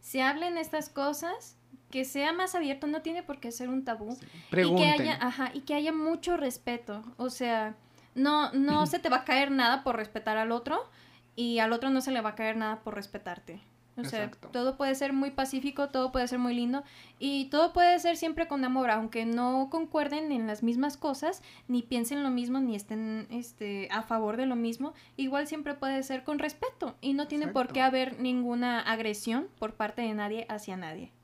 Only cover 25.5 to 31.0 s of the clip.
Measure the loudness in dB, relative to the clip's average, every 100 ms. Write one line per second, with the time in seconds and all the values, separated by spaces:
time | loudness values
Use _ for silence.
25.5 | -4 -6 -4 -2 -2 -2 -4 -2 -2 -2
26.5 | -4 -6 -4 -8 -4 -2 0 0 -2 0
27.5 | 0 0 2 4 4 0 -2 0 0 0
28.5 | 0 0 0 0 0 0 -2 -2 -2 -2
29.5 | -6 -8 -2 -4 -2 -2 -2 -2 -4 -6
30.5 | -8 -6 -8 -8 -10